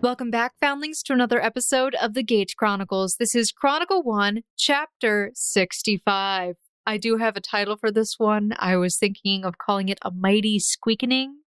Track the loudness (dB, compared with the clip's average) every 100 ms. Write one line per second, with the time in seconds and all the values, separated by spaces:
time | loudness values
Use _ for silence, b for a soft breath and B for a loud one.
0 | 0 -2 -4 -2 -2 _ -2 0 -6 -10
1 | 0 2 2 2 0 -2 0 0 0 0
2 | -2 -2 0 2 0 0 0 0 -2 -2
3 | -2 0 0 2 0 0 0 2 2 0
4 | 2 0 0 0 -8 -4 0 0 0 _
5 | 0 2 0 -4 -2 0 0 -2 -2 -2
6 | 0 0 0 -2 -4 -8 _ _ -6 -4
7 | 0 0 0 -2 -4 -2 -2 -2 0 0
8 | 0 0 2 2 2 -2 0 2 2 0
9 | -2 -2 -2 -2 -4 -8 -2 -2 0 -4
10 | -6 -2 2 4 4 0 0 -2 -2 0
11 | 2 0 -2 -10